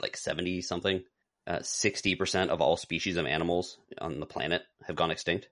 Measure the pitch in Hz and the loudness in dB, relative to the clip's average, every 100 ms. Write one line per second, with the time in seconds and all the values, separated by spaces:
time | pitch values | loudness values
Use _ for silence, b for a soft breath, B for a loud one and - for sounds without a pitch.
0 | - - - 78 90 90 - 87 98 92 | -8 -6 -4 -2 -2 -2 -2 -2 0 0
1 | - _ _ _ - 85 - - 104 - | -4 _ _ _ -6 -4 -4 0 0 2
2 | 101 87 92 92 87 80 71 85 - 82 | 0 2 2 2 2 4 4 4 0 -2
3 | 98 85 71 78 85 87 90 - _ - | 0 0 2 2 2 2 -2 -10 _ -10
4 | 82 76 76 - 73 90 - _ - 82 | -6 -6 -6 -4 0 -2 -2 _ -8 0
5 | 82 80 - 90 - | 2 2 0 -2 -4